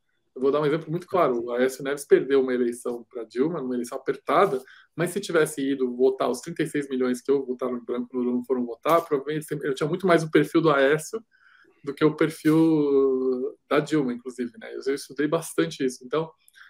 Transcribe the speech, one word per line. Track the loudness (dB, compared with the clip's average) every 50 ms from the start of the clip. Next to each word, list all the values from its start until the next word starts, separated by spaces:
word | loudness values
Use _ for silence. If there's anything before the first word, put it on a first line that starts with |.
| _ _ _ _ _ _ -6
Eu | -2 0
vou | 2
dar | 2 2
um | 2
exemplo | 0 0 -2 -2 -4
muito | -6 -6 -4
claro. | -2 0 2 2 2 2 -2 -4
O | -2
Aécio | 0 0 0 0 0 -4 -6
Neves | -6 -6 -6 2
perdeu | 4 4 4 6 4 4 4
uma | 4 2 2
eleição | 0 0 0 -2 -4 -6 -8 -8 -8 -10 _
pra | -14 -12 -12
Dilma, | -6 -2 -2 0 0 -2 -4
numa | -6 -4 -4
eleição | -6 -6 -6 -10
apertada, | -8 -6 -6 -6 -6 _ 0 2 4 4 2 0 -4 -6 -10 -20 -20 _ _ _
mas | -4 -4 -2
se | -4 -6
tivesse | -4 0 2 2 2 0 -2 -4
ido | -2 -2 -2 -2 -2 -2 2
votar | 2 2 2 2 2 -2 -2
os | -2 -4
trinta | -8 -6 -4 -4 -4
e |
seis | -2 -4 -4 -4
milhões | -4 -2 -2 0 0 -2 -2
que | 0 0
eu | 0 0 0
votaram | -4 -6 -4 -4 -6 -6
em | -6 -6
branco | -6 -6 -6 -6 -6 -4 -4 -2
não | -2 -2 -2 -2
foram | -2 -2 -2 -4
votar, | -4 -8 -4 0 2 2 2 2
provavelmente | 0 -4 -4 -2 -4 -6 -6 -6 -8 -8 -6 -4
eu | -4 -4
tinha | -2 -4 -4
muito | -2 0 2
mais | 4 4 4 4
o | 2
perfil | 2 2 4 4 2 2
do | 4 4
Aécio | 4 4 4 4 2 0 -2 -6 -10 -12 -12 _ _ _ _ _ _ _ _ _ _ _ -10
do | -10 0
que | 2 2
o | 2 4
perfil | 2 0 0 0 0 2 4 6 6 6 4 4 4 4 4 4 4 4 4 2 2 0 0 -2 -2 -4 -6 -8 -10 _
da | 0 0 0
Dilma, | 2 2 0 0 0 0 -4
inclusive, | -6 -8 -10 -8 -8 -8 -8 -10 -12
né? | -14 -12 -12
Eu, | -6 -4
eu | -2 -2
estudei | -2 -6 -8 -4 -2 -2
bastante | 0 0 -2 -4 -2 -2 -2 -2 -2 -2 -2 -2
isso. | -2 -2 -6 -8
Então, | -4 -4 -4 -4 -6 -10 _ _ _ _ -20 -20